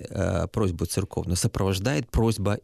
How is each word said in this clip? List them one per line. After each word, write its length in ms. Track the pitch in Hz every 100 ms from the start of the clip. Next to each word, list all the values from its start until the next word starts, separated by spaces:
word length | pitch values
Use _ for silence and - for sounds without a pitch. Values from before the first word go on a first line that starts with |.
| -
э, 380 | - 92 92 82
просьбу 380 | 117 98 85 85
церковную 500 | - 95 - 82 90
сопровождает 720 | - - 98 95 110 147 117
просьба 460 | - 113 104 98 104